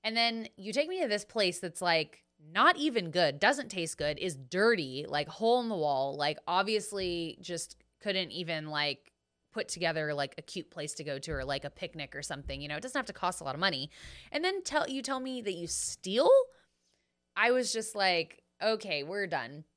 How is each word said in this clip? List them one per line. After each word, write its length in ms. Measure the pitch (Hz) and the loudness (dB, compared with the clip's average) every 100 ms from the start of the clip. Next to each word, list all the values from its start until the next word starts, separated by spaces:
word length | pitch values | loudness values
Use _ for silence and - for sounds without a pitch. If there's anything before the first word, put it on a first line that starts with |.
"And 140 | 220 226 | -2 2
then 320 | 233 226 220 - | 2 0 -8 -10
you 160 | 196 | -4
take 160 | 247 311 | -2 0
me 120 | 370 | 0
to 60 | 277 | 0
this 160 | 208 | 0
place 360 | 202 226 190 170 | -2 0 2 0
that's, 220 | 180 - | -8 -2
like, 440 | 175 165 151 - _ _ | 2 2 2 -8 _ _
not 360 | 151 180 285 - | -6 4 6 6
even 360 | 302 233 170 | 2 0 0
good, 280 | 170 160 143 | 4 4 6
doesn't 300 | 202 277 - | 2 2 -4
taste 280 | 190 160 - | -4 -6 -2
good, 200 | 147 151 | -2 -2
is 160 | 180 139 | -4 -6
dirty, 720 | 127 185 220 220 139 131 147 | -6 2 4 4 -2 -6 -4
like, 200 | 147 151 | -2 -4
hole 320 | - 226 247 | 0 2 4
in 80 | 233 | 2
the 60 | 196 | 0
wall, 380 | 151 135 139 143 | 0 2 0 0
like, 240 | 147 156 - | -2 -2 0
obviously 920 | 180 196 214 208 202 185 170 165 - | 2 2 0 -2 -4 -2 -2 -6 -8
just 380 | 180 170 - - _ _ | -8 -8 -8 -14 _ _
couldn't 300 | 208 190 180 | -4 -2 -2
even, 340 | 143 170 160 151 | -6 -4 -4 -4
like, 460 | 151 147 135 _ _ _ _ _ | -2 -2 -2 _ _ _ _ _
put 140 | 220 - | -8 -6
together, 460 | - 165 160 151 | -2 0 0 -2
like, 200 | 143 139 - | -2 -4 -6
a 40 | |
cute 300 | - 185 160 | -10 -10 -10
place 220 | 175 151 - | -10 -10 -8
to 80 | |
go 160 | 147 139 | -8 -6
to 120 | 156 | -4
or, 120 | 143 131 | -6 -2
like, 180 | 139 143 | -4 -6
a 40 | |
picnic 460 | - 180 160 139 143 | -10 -10 -8 -10 -10
or 80 | |
something, 360 | 147 139 139 139 | -8 -8 -8 -8
you 60 | 147 | -8
know? 100 | 151 | -8
It 40 | |
doesn't 160 | 254 277 | -4 -4
have 80 | 247 | -4
to 60 | |
cost 280 | - 180 180 | -2 -2 -2
a 20 | |
lot 100 | 151 | -6
of 60 | 139 | 0
money. 320 | 190 135 143 - - - - | 0 0 -8 -12 -18 -18 -6
And 120 | 294 | -2
then 200 | 359 392 | 0 0
tell, 260 | 359 294 - | 0 0 0
you 120 | 269 | -2
tell 160 | 262 269 | -4 -4
me 220 | 262 254 | -4 -4
that 120 | 208 | -4
you 140 | 175 175 | -6 -4
steal?" 600 | - - - 185 214 339 539 508 _ _ _ _ _ _ _ _ - | -4 -4 -6 0 4 8 8 6 _ _ _ _ _ _ _ _ 2
I 160 | 226 | 4
was 200 | 254 240 | 4 2
just 240 | 220 220 208 | -4 -4 2
like, 480 | 190 175 160 - _ _ | 4 4 0 -8 _ _
"Okay, 420 | 208 220 214 147 | 0 0 0 -4
we're 240 | 143 202 190 | -2 -4 -2
done." 380 | 156 117 147 160 | -2 -4 -12 -16